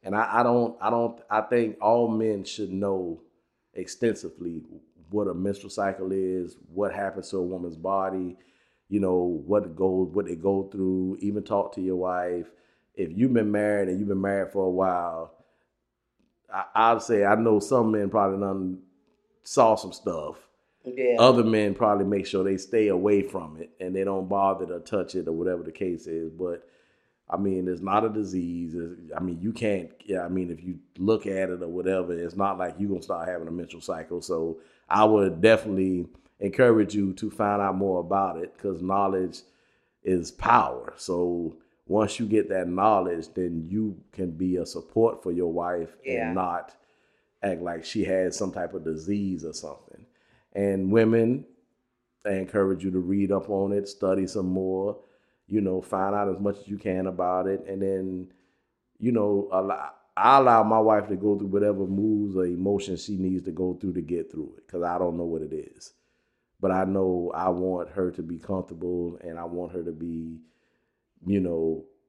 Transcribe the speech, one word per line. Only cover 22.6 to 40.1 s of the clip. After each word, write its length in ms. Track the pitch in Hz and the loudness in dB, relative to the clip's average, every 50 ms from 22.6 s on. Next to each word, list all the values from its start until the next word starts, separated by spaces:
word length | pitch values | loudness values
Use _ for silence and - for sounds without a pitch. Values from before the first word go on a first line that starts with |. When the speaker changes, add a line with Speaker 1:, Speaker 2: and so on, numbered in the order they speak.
| - - - 113 107 104 | -4 -2 2 2 4 4
Speaker 1:
away 340 | 95 90 92 104 104 101 95 | 4 2 4 4 4 4 2
from 340 | 98 - 92 82 78 78 | 0 -6 -8 -10 -10 -14
it 140 | 80 85 - _ _ | -16 -16 -18 _ _
and 160 | 92 92 92 | -8 -6 -2
they 80 | 95 95 | -2 -2
don't 240 | 98 98 98 95 | 0 -2 -2 -2
bother 380 | 92 98 98 98 98 95 95 95 | -2 0 2 2 2 2 0 -4
to 120 | 82 87 85 | -8 -8 -10
touch 340 | - - - 101 90 - - | -8 -4 -4 -4 -4 -2 -4
it 120 | 92 82 | -6 -4
or 40 | 80 | -2
whatever 320 | 80 80 87 92 90 85 82 | -4 -2 0 -2 -2 -2 -6
the 80 | 80 | -10
case 340 | 80 - 98 92 87 82 - | -8 -6 -4 -4 -4 -6 -8
is. 220 | 87 80 82 82 80 | -8 -6 -6 -6 -8
But 380 | 80 82 92 87 87 82 - _ _ _ _ _ _ _ _ _ _ _ _ _ | -6 -6 -4 -4 -4 -6 -10 _ _ _ _ _ _ _ _ _ _ _ _ _
I 80 | - | -4
mean, 300 | 90 101 98 95 92 90 | -2 0 0 0 0 -2
it's 140 | 92 90 82 | -2 -4 -4
not 240 | 90 98 98 107 110 | -2 0 2 2 2
a 40 | 113 | 2
disease. 680 | 107 110 104 92 90 92 87 87 87 87 87 82 78 | -2 -2 -4 -2 -2 -4 -4 -4 -6 -6 -8 -8 -8
It's, 240 | 87 82 85 90 90 87 78 - | -8 -8 -8 -12 -16 -16 -12 -8
I 40 | - | -6
mean, 200 | 90 90 87 82 | -6 -6 -6 -4
you 120 | 87 107 110 | -6 -6 -6
can't, 360 | - 117 107 101 92 82 80 - _ - | -2 -2 -2 -2 -2 -4 -8 -16 _ -8
yeah, 180 | - 98 90 87 | -6 -4 -4 -2
I 20 | 87 | -2
mean, 220 | 90 95 90 87 | -4 -4 -4 -4
if 120 | 85 78 85 | -8 -10 -8
you 140 | 90 90 80 - _ _ | -10 -10 -10 -12 _ _
look 280 | - 92 101 110 107 - | -4 0 2 2 2 0
at 240 | 101 95 95 95 92 | -4 -2 -2 -2 -2
it 140 | 90 90 90 | -4 -6 -8
or 40 | |
whatever, 460 | 85 85 90 87 95 95 95 90 85 87 | -8 -6 -4 -2 0 0 0 0 -2 -4
it's 220 | 85 87 85 82 | -6 -6 -6 -2
not 220 | 98 98 98 95 | -2 -2 0 0
like 180 | 92 92 87 82 | -2 -4 -6 -4
you 100 | 85 101 101 | -4 -4 -2
gonna 120 | 98 87 | -2 -4
start 260 | - - 95 85 82 | -4 -6 -6 -4 -4
having 200 | 87 90 85 82 | -6 -6 -6 -8
a 40 | 82 | -8
menstrual 300 | 82 87 85 80 - 85 | -8 -8 -8 -10 -14 -16
cycle. 400 | - - 90 80 82 - 87 87 | -8 -8 -8 -8 -6 -8 -8 -8
So 380 | 82 - 87 82 80 82 80 - - _ _ _ _ _ | -6 -4 -4 -2 -2 -4 -4 -6 -10 _ _ _ _ _
I 160 | - 101 107 | 4 6 8
would 360 | 110 110 104 98 95 85 82 | 8 8 8 6 4 2 4
definitely 680 | 90 110 113 110 - 110 98 95 95 95 92 90 87 - - - _ _ _ _ | 6 8 8 6 4 -2 -2 0 0 0 0 -2 -4 -6 -12 -20 _ _ _ _
encourage 540 | 98 98 95 - 131 123 113 110 104 92 95 | -6 -4 4 6 8 8 8 6 6 2 2
you 200 | 107 101 95 92 | -2 -2 -2 -2
to 180 | - - 104 | -4 -8 -8
find 300 | - - 110 101 104 101 | -2 0 0 2 2 2
out 140 | 101 98 95 | 0 0 0
more 240 | 95 101 98 92 90 | 0 0 0 0 0
about 360 | 85 85 95 98 98 92 82 82 85 | 0 0 0 0 0 0 -2 -6 -8
it, 120 | 80 - | -10 -12
'cause 240 | - - 101 95 82 | -6 -4 -4 -4 -2
knowledge 600 | 87 92 98 101 101 98 98 92 92 87 80 - - _ _ _ _ _ _ _ _ _ _ _ _ | -2 0 2 2 2 2 2 0 -2 -2 -4 -10 -20 _ _ _ _ _ _ _ _ _ _ _ _
is 280 | 87 | 0